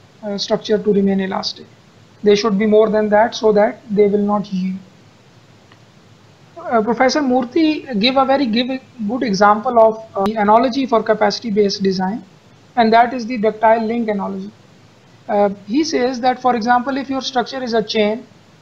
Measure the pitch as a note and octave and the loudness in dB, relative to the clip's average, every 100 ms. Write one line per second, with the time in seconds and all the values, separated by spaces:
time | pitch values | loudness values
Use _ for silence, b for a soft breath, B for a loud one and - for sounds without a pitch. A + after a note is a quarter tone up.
0 | _ _ G#3+ G3+ - G#3+ - G#3 G#3 G3+ | _ _ -10 -8 -4 -4 -2 -2 0 0
1 | G3 F#3+ F#3+ F#3+ - - - _ _ _ | 2 0 -2 -6 -8 -12 -18 _ _ _
2 | _ _ G#3 G3+ A#3 G3 A3 G#3+ G#3+ G#3+ | _ _ 2 2 2 0 2 4 4 2
3 | G#3+ G#3 A#3 - A3 G#3 A3 - - G3+ | 2 2 2 0 2 2 2 -2 -2 2
4 | G#3 G#3 G3+ G#3 G3+ F#3+ F#3+ F#3+ - - | 2 2 0 -2 -2 -4 -4 -6 -12 -20
5 | - _ _ _ - _ _ - _ _ | -20 _ _ _ -20 _ _ -20 _ _
6 | _ _ _ _ - - E4+ A#3+ A3 A#3 | _ _ _ _ -20 -14 -2 0 0 2
7 | C4 D4+ C4+ B3 B3 E4+ D#4 D4+ - A3 | 0 0 0 0 0 0 0 0 -4 -2
8 | A#3+ C4 C4 C4+ C4+ A3 B3+ C4 - B3 | 0 2 2 2 0 -2 -2 -6 -10 -10
9 | G3+ B3 A#3+ F#3+ G#3 G#3+ B3 A#3+ A3 A3 | -6 -4 -2 2 2 2 2 4 4 2
10 | - G#3 G3 A3 G3+ A3 C4 C4 C4 A3+ | -6 -4 -4 0 4 4 2 -2 0 0
11 | A3 G#3 G#3 - A#3+ G3+ G3+ G3 F#3+ F#3 | 0 0 -2 -2 -2 0 0 0 -2 -2
12 | F#3 A3+ - - _ - - - A3+ A3+ | -4 -6 -12 -20 _ -20 -6 0 4 4
13 | A#3+ B3+ A3+ B3 G#3+ G#3+ A3+ A3+ A3 A#3+ | 2 0 -6 -2 -2 2 2 2 0 -4
14 | A3 G3+ F#3+ G3 G3 - - - - _ | -4 -4 -6 -8 -12 -16 -20 -20 -20 _
15 | _ - - G#3 G3+ G3 G#3 B3+ D#4+ C4 | _ -16 -4 0 0 -2 -4 -2 0 0
16 | B3 B3+ B3+ B3+ B3+ A#3+ A3 B3 A#3+ C4+ | -2 0 -2 0 0 0 2 0 0 -4
17 | C4+ C4+ B3+ B3 A#3 C4+ B3+ A3+ G#3+ A3 | -4 -6 -4 -4 -4 -6 -4 -2 -2 0
18 | G#3 A3+ - _ _ _ | 0 -2 -10 _ _ _